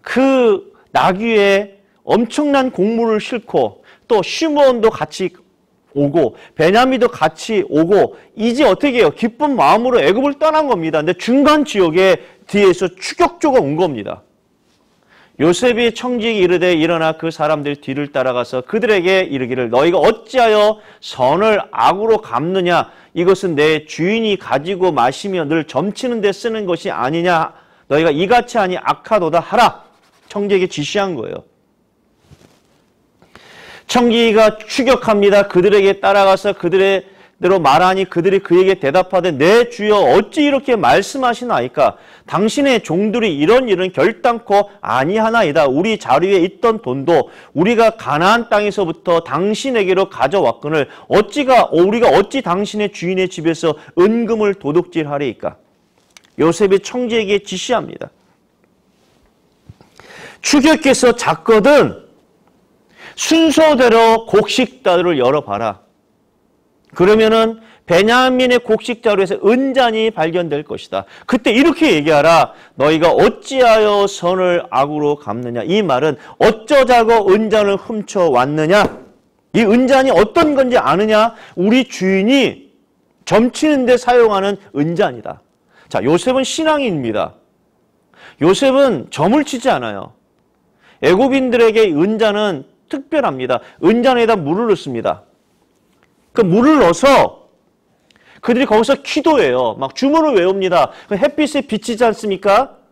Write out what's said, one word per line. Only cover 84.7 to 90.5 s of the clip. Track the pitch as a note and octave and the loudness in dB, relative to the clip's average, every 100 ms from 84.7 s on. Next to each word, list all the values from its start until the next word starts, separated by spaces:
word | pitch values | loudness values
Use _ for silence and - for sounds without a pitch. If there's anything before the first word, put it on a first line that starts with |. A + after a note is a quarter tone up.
| C3+ | -4
은잔이다. | D3+ E3+ F#3 A#2+ - - _ _ _ _ _ | -2 0 -4 -4 -14 -16 _ _ _ _ _
자, | - | -4
요셉은 | A2+ E3+ A#3+ B3+ | 0 0 0 -2
신앙인입니다. | C4 - D#4 D4+ C4 D#3+ A#2+ G#2 E2 - _ _ _ _ _ _ _ _ - _ | -2 -2 -2 0 -2 -4 -4 -4 -6 -8 _ _ _ _ _ _ _ _ -20 _
요셉은 | D#3 G3 C4+ C4 C#4 E3 - | 0 2 2 2 2 0 -8
점을 | - E3 C#4 | -4 0 0
치지 | C#4+ B3+ B3 | -2 -4 -2
않아요. | E3 A#2 G2+ - _ _ _ _ | -2 -4 -10 -14 _ _ _ _